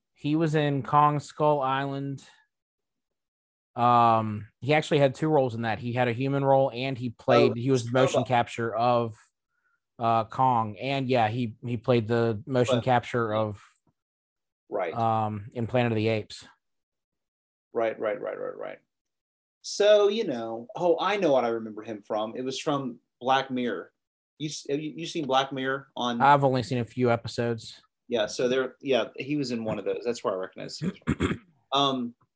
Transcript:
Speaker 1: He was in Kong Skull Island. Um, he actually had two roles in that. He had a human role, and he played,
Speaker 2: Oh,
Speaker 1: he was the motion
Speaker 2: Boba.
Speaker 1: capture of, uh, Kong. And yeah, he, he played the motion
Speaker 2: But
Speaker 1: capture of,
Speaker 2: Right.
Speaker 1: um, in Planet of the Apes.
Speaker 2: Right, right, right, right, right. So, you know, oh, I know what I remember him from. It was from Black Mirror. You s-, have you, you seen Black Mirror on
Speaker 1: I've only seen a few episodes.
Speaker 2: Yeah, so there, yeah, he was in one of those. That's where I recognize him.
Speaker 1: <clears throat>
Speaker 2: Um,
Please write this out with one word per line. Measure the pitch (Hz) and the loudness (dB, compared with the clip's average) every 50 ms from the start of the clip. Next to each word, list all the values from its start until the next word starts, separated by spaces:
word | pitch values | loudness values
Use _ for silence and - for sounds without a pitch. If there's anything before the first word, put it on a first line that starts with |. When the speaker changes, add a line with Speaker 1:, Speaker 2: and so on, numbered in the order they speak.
| _ _ _ | _ _ _
Speaker 1:
He | _ - 147 151 | _ -4 -2 0
was | 160 165 156 151 | 0 2 2 2
in | 156 147 147 143 139 | 2 2 2 0 -2
Kong | 123 - 147 147 147 147 147 143 | -2 2 2 4 4 4 2 0
Skull | - - - - 156 151 151 147 | -4 -6 -4 0 2 2 2 2
Island. | 131 131 135 135 139 139 139 139 139 139 139 135 - - - _ _ _ _ _ _ _ _ _ _ _ _ _ _ _ _ _ _ _ _ _ _ _ _ _ _ _ - | 0 0 -2 -2 -2 -4 -6 -6 -6 -8 -8 -10 -12 -18 -20 _ _ _ _ _ _ _ _ _ _ _ _ _ _ _ _ _ _ _ _ _ _ _ _ _ _ _ -2
Um, | 127 120 120 120 120 120 117 113 113 110 107 104 107 104 - _ _ | 2 4 6 8 8 8 6 6 4 2 0 -4 -6 -8 -12 _ _
he | - 127 151 | 0 2 2
actually | 156 151 - 170 143 | 2 2 2 4 4
had | 139 135 131 | 4 4 2
two | - 156 156 | 0 0 2
roles | 156 147 131 127 113 | 4 4 2 2 0
in | 113 | -2
that. | 117 113 107 87 | -2 -2 -4 -4
He | 120 120 117 | -4 -2 0
had | 127 123 123 | 0 2 2
a | |
human | 113 117 135 135 139 139 139 | 0 0 -2 -2 -2 0 2
role, | 135 135 135 135 135 113 | 4 4 4 4 2 -2
and | 120 127 135 135 110 | -4 -6 -6 -6 -6
he | 127 120 | -8 -8
played, | 113 - - - 127 120 139 131 | -8 -4 0 2 4 4 4 2
Speaker 2:
Oh, | 110 | 0
Speaker 1:
he | 117 117 135 | 0 0 0
was | 135 127 113 | 0 0 0
the | 120 | 0
motion | 120 127 131 131 - 135 | 2 2 2 4 2 0
Speaker 2:
Boba. | 120 - | 0 2
Speaker 1:
capture | 131 117 117 - - - 117 117 101 | 2 0 0 0 -4 -6 -6 -4 -2
of, | 113 117 123 123 120 117 113 110 - - - _ _ _ _ _ _ _ _ _ _ _ _ _ - | 0 2 2 2 2 0 -2 -6 -12 -20 -20 _ _ _ _ _ _ _ _ _ _ _ _ _ -2
uh, | 120 117 113 113 110 | 0 2 2 2 0
Kong. | 110 - - 131 131 123 113 110 107 107 90 | 0 0 2 2 4 4 2 0 -2 -6 -6
And | 113 135 139 139 135 123 | -4 -4 -2 -2 0 2
yeah, | 131 120 113 107 | 2 2 2 2
he, | 113 131 123 110 110 - - | 0 -2 -4 -6 -6 -8 -8
he | 120 123 113 | -6 -6 -2
played | - - 123 120 110 | 0 2 2 2 2
the | 107 120 117 117 113 113 101 - | 2 0 2 2 0 0 -4 -4
motion | - 131 123 127 127 127 | -2 0 2 2 2 2
Speaker 2:
But | 120 113 | 2 2
Speaker 1:
capture | 131 123 120 117 - - 120 117 110 107 | 2 2 2 2 0 -2 -2 -2 0 0
of, | 110 110 107 101 101 - - _ _ _ _ _ _ _ _ _ _ _ _ _ _ _ _ _ _ _ - | -2 -2 -2 -6 -10 -14 -20 _ _ _ _ _ _ _ _ _ _ _ _ _ _ _ _ _ _ _ -8
Speaker 2:
Right. | - 104 92 85 - | -6 -4 -4 -4 -2
Speaker 1:
um, | 120 113 113 110 110 110 107 107 104 101 113 - | -2 0 0 0 0 0 -2 -4 -8 -10 -10 -8
in | 123 117 | -6 -4
Planet | 101 - 123 120 117 | 0 0 2 2 2
of | 110 | 0
the | 110 107 110 | 0 0 0
Apes. | 113 107 - - - - - - - _ _ _ _ _ _ _ _ _ _ _ _ _ _ _ _ _ _ _ _ _ _ _ | 0 -2 -4 -8 -14 -16 -18 -20 -20 _ _ _ _ _ _ _ _ _ _ _ _ _ _ _ _ _ _ _ _ _ _ _
Speaker 2:
Right, | - 117 113 113 - - | -4 -2 -2 -2 -2 -2
right, | 113 110 104 - | -4 -4 -4 -4
right, | 104 - - - | -6 -8 -8 -8
right, | 98 - - | -8 -8 -8
right. | - - 50 50 - _ _ _ _ _ _ _ _ _ _ _ _ _ _ _ _ | -10 -10 -12 -12 -16 _ _ _ _ _ _ _ _ _ _ _ _ _ _ _ _
So, | - - - - 202 208 214 208 208 202 | -12 -6 -2 2 6 6 6 6 6 4
you | 208 226 220 | 2 0 -2
know, | 175 127 120 113 113 113 117 120 - - | -4 -4 -6 -6 -8 -8 -10 -10 -12 -6
oh, | - 175 175 165 151 | 0 2 2 2 2
I | 165 185 208 | 0 -2 0
know | 208 185 156 | 0 2 4
what | 139 127 120 | 4 4 2
I | 117 | 2
remember | 117 113 110 110 104 107 | -2 -4 -6 -10 -12 -12
him | 107 113 113 104 101 | -12 -10 -12 -12 -8
from. | - 113 107 110 113 113 | -4 -4 -4 -4 -4 -6
It | 120 | -8
was | 131 131 131 - | -8 -8 -8 -6
from | - 160 143 139 135 123 - - _ _ _ _ | -4 -2 -2 -2 -4 -6 -10 -12 _ _ _ _
Black | 120 127 131 135 131 - | -2 0 0 0 0 -2
Mirror. | 131 127 123 120 101 85 - - _ _ _ _ _ _ _ _ _ - | -4 -4 -2 -4 -4 -6 -8 -12 _ _ _ _ _ _ _ _ _ -10
You | 147 156 | -10 -10
s-, | 147 - - - | -8 -10 -6 -6
have | 143 147 | -6 -6
you, | 156 151 - | -6 -8 -10
you | 160 165 | -10 -10
seen | 151 - 170 147 | -8 -6 -6 -2
Black | 127 131 131 135 131 | 0 2 0 0 0
Mirror | 143 131 131 131 135 139 135 _ - | -4 -4 -4 -4 -4 -6 -8 _ -8
on | - 120 120 120 117 | -4 -4 -2 0 4
Speaker 1:
I've | 127 135 143 143 139 | 6 6 6 6 4
only | 135 131 127 | 4 2 0
seen | 120 - 131 123 | -2 -2 -2 -2
a | 117 | -4
few | - - 127 123 120 | -4 -2 2 2 2
episodes. | 117 117 - 113 - - 120 117 117 117 - - - - _ _ _ _ _ - | 2 2 -2 -6 -6 -4 -2 -2 -4 -6 -8 -14 -18 -20 _ _ _ _ _ -4
Speaker 2:
Yeah, | 120 113 104 | -2 -2 -2
so | 104 - - 131 120 | -2 -2 -2 -2 0
there, | 127 131 131 127 - _ | 0 0 -2 -4 -8 _
yeah, | - 139 127 113 107 - - | -2 0 0 0 0 -2 -6
he | - 123 131 147 | -10 -8 -4 -4
was | 147 139 120 | -4 -4 -4
in | 123 113 113 | -4 -4 -4
one | 110 107 104 | -4 -6 -4
of | 95 | -4
those. | 98 95 - 104 | -4 -4 -4 -4
That's | 120 117 - | -6 -6 -4
where | - 113 98 | -4 -4 -4
I | |
recognize | 92 92 - - - 101 98 - - | -4 -6 -8 -10 -12 -14 -12 -10 -8
him. | 151 180 - - _ | -8 -8 -8 -6 _
Speaker 1:
<clears throat> | - - - - - - - - _ _ _ _ _ 135 | -4 -2 -2 -2 -2 -4 -6 -12 _ _ _ _ _ 0
Speaker 2:
Um, | 139 139 135 135 127 120 120 120 _ _ _ _ | 0 2 0 0 -2 -4 -8 -10 _ _ _ _